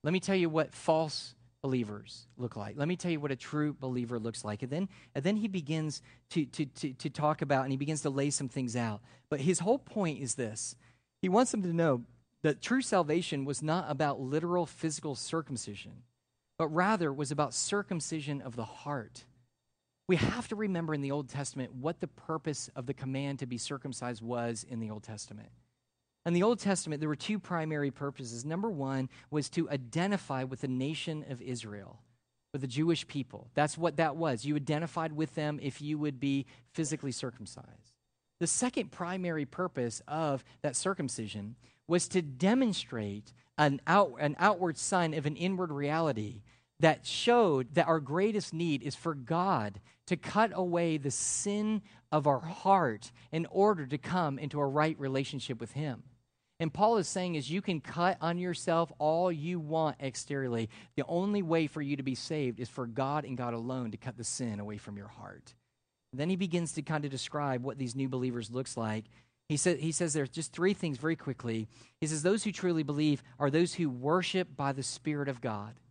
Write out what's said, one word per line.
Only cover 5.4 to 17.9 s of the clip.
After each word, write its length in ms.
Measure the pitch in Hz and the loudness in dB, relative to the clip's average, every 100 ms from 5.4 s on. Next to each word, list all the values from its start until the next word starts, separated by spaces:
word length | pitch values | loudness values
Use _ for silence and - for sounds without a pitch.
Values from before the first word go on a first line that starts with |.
| 214 | 0
begins 540 | 190 139 160 156 139 - - _ | -2 -2 -2 -2 -6 -12 -20 _
to, 140 | 170 143 | -2 -2
to, 200 | - 143 | -2 -6
to, 280 | - 147 | -4 -8
to 160 | 131 151 | -4 -8
talk 320 | - 151 156 | 0 2 2
about, 220 | 143 139 | 2 2
and 80 | 135 | 2
he 60 | 131 | 0
begins 240 | 143 156 | 0 0
to 80 | 151 | 0
lay 220 | 135 143 | 2 2
some 180 | 143 135 | 0 -2
things 260 | - 123 117 | -2 -2 0
out. 240 | 117 104 - - _ | -2 -4 -10 -20 _
But 100 | 147 | 0
his 200 | 147 175 | 2 2
whole 200 | 170 262 | 2 0
point 400 | - 214 180 143 | 0 -2 0 0
is 160 | 131 - | -4 -2
this. 400 | 117 110 - - - _ _ _ | -4 -4 -10 -10 -20 _ _ _
He 80 | 190 | 4
wants 220 | 196 254 | 4 4
them 100 | 220 | 2
to 100 | 180 | 0
know 320 | 165 165 127 - - _ _ | 4 4 4 0 -18 _ _
that 200 | 156 147 | 0 2
true 200 | - 254 | 0 0
salvation 640 | 254 196 151 165 180 143 135 | 4 2 4 2 0 -4 -2
was 180 | 139 | -2
not 260 | 151 170 151 | 0 0 0
about 300 | 139 151 139 | 0 0 0
literal 460 | 131 151 170 180 165 | -2 -2 2 0 0
physical 500 | - 160 147 156 131 | -2 -4 -4 -6 -6
circumcision, 880 | - 165 151 127 - 98 - - - _ _ _ _ _ | -4 -4 -4 -6 -6 -12 -14 -18 -20 _ _ _ _ _
but 100 | 160 | 0
rather 440 | 156 185 220 160 | 4 4 4 2
was 200 | 139 143 | 0 -2
about 240 | 147 143 - | 0 0 0
circumcision 840 | - 202 196 | 0 0 0